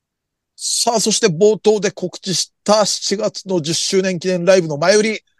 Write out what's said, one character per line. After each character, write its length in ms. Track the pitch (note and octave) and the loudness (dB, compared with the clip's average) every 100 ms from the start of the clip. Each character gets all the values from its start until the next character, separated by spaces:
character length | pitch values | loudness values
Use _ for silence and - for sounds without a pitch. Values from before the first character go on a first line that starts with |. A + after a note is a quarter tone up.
| _ _ _ _ _ | _ _ _ _ _
さ 380 | - - - A#3 | -12 -6 -2 0
あ、 60 | A3+ | 0
そ 100 | A3 | 0
し 80 | - | 0
て 80 | A3 | 0
冒 320 | D#3 G#3 G#3 | 2 2 4
頭 220 | G#3+ G#3+ | 2 2
で 100 | G3 | -2
告 300 | - F3 - | -6 -10 -8
知 120 | F#3 | -6
し 200 | E3 - _ | -6 -6 _
た 240 | - G#3+ G3 | 0 2 2
七 300 | - - G3+ | -2 -4 -4
月 320 | G#3 - F#3+ | -4 -6 -4
の 120 | F3+ | -4
十 140 | D3 | -2
周 280 | D#3 - G3 | -4 -2 -2
年 180 | F#3+ F3+ | -2 -4
記 80 | F#3 | -2
念 160 | F3+ | 0
ラ 140 | F3 F#3+ | 4 4
イ 40 | |
ブ 60 | D#3+ | 2
の 100 | C#3+ | 0
前 160 | F3 | 2
売 80 | G#3+ | 4
り、 180 | A3 G#3 - _ | 2 -4 -12 _